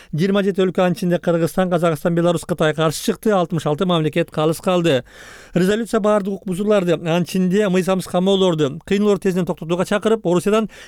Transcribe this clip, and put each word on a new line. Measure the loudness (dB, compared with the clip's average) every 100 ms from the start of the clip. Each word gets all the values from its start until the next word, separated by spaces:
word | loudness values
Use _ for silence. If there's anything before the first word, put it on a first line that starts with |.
| -8
жыйырма | -2 0 0
жети | 0 0
өлкө | 0 2
анын | 0 0
ичинде | -2 -2
Кыргызстан, | 0 0 0 -2 -2
Казакстан, | 0 0 0 -2
Беларусь, | 0 0 0
Кытай | -4 -2 0
каршы | 0 -2 -2 -4
чыкты. | -2 0
Алтымыш | 0 0 -2 -2
алты | -2 0
мамлекет | 0 0 -2 -4
калыс | -2 -2 0
калды. | 0 0 2 0 -2 -14 -20 -20 -6
Резолюция | 0 0 0 0 0
баардык | 2 2 0
укук | -6 -6
бузууларды, | -4 2 2 2 0
анын | 0 0
ичинде | 0 0 0 2 2
мыйзамсыз | 0 0 -2 -2
камоолорду, | 0 2 2 2 2 -2 -4 -2
кыйноолорду | 0 2 2
тезинен | 0 -2 -2
токтотууга | -4 -4 -2 0
чакырып, | 0 0 0 0
Орусиядан | 0 2 0 0 -6